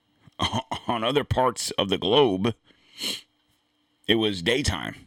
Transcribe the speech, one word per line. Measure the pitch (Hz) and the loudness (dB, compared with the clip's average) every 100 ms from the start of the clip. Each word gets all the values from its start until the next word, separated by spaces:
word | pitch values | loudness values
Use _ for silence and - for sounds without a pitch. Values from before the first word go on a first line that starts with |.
| _ _ - - | _ _ -18 -6
<laughs> | - 113 - - - | -4 -4 -6 -8 -4
on | 117 | -2
other | 113 143 | 0 0
parts | - - 127 - - | 0 2 2 0 -4
of | - 101 | -4 -2
the | 92 | 0
globe, | 92 127 135 92 113 - _ _ _ - - - - _ _ _ _ _ _ _ - | 2 4 4 4 0 -2 _ _ _ -10 -8 -8 -14 _ _ _ _ _ _ _ 0
it | 113 | 2
was | 110 95 | 2 0
daytime | 85 131 143 76 55 - | 0 0 0 -4 -6 -12